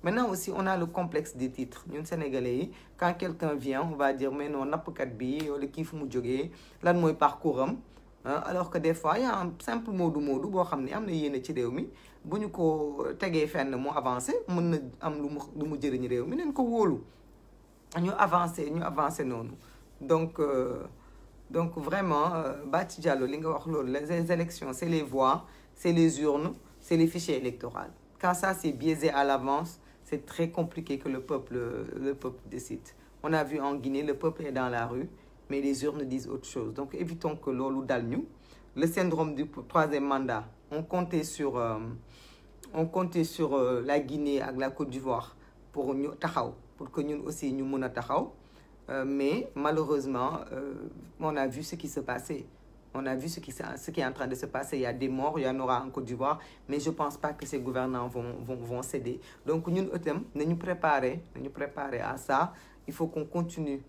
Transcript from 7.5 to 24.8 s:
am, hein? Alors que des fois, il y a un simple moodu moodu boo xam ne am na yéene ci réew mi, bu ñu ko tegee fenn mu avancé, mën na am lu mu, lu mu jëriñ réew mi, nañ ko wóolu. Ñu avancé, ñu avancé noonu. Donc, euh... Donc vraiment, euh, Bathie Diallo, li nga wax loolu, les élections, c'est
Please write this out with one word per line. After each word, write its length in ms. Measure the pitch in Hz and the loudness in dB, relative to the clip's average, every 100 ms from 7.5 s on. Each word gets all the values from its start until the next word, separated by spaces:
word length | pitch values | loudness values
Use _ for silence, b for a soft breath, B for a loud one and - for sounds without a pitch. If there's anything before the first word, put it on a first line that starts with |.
| 127 | 2
am, 160 | 135 262 - B B - 123 | 0 0 -8 B B -10 -2
hein? 160 | 143 | -2
Alors 240 | - 180 175 | 0 -2 0
que 80 | 170 | 2
des 160 | 160 | 2
fois, 260 | 165 156 196 | 4 4 4
il 40 | |
y 20 | |
a 140 | 254 208 | 2 0
un 120 | 175 170 | -2 -4
simple 300 | - 233 226 | -4 -4 -2
moodu 300 | 190 - 147 | 2 2 4
moodu 280 | 143 131 - | 2 0 2
boo 160 | 185 | 2
xam 200 | 170 143 | 2 2
ne 80 | 131 | -2
am 140 | 196 214 | -2 0
na 60 | |
yéene 300 | 165 147 135 | 0 2 0
ci 100 | - | -2
réew 160 | - 120 | -2 0
mi, 180 | 123 - B B B | -2 -6 B B B
bu 160 | - 208 | -4 -2
ñu 120 | 208 | -2
ko 560 | - 165 156 147 139 - - | 2 4 4 0 -2 -4 -2
tegee 280 | 190 160 151 | 2 2 2
fenn 280 | - 135 127 | 2 0 0
mu 120 | 139 | 0
avancé, 400 | 143 131 123 131 466 440 | 0 0 0 0 0 2
mën 120 | 175 170 | 2 4
na 60 | 156 131 - | 2 0 -4
am 140 | 156 147 | -4 -2
lu 80 | 143 | -2
mu, 100 | 147 - 151 | -4 -6 -4
lu 100 | 151 | -2
mu 100 | 143 | 0
jëriñ 260 | 143 127 123 | 0 0 0
réew 200 | 123 143 | 0 0
mi, 100 | 269 | -2
nañ 160 | 320 | 0
ko 100 | 277 | 2
wóolu. 360 | 240 233 196 135 - B B - - - - - - 170 | 2 6 4 4 -4 B B -20 -20 -20 -20 -20 -8 0
Ñu 120 | 180 208 | 0 4
avancé, 520 | 196 175 170 170 147 | 4 6 2 -2 -4
ñu 120 | 165 | -2
avancé 420 | 170 165 147 156 | -2 0 0 0
noonu. 280 | 131 117 117 - B B B - | -2 -2 -6 -10 B B B -14
Donc, 380 | 135 165 165 - | 4 4 4 0
euh... 440 | 147 131 123 123 - - B B B - - | 2 2 0 -4 -8 -16 B B B -20 -2
Donc 260 | 165 170 165 | 0 0 -2
vraiment, 560 | 143 190 185 147 160 | -2 0 4 4 4
euh, 300 | 165 143 - 135 | 2 -2 -4 0
Bathie 340 | 160 185 - | 0 0 0
Diallo, 260 | 160 135 127 | 2 4 2
li 120 | 147 | 0
nga 100 | 160 | -2
wax 160 | 156 160 | -2 0
loolu, 260 | 151 127 | 0 0
les 400 | 135 147 170 170 | 0 0 0 2
élections, 400 | 170 170 - 139 | 2 0 -4 -6
c'est 160 | 127 | -4